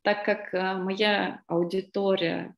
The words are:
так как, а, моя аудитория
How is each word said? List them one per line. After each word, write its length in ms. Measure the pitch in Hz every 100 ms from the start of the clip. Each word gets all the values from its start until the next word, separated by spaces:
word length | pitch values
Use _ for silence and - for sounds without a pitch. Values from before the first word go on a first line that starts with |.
так 240 | 202 208 -
как, 280 | 202 -
а, 240 | 185 190 190
моя 640 | 185 190 214 202 185 - -
аудитория 1080 | 170 175 190 190 202 196 190 165 175 170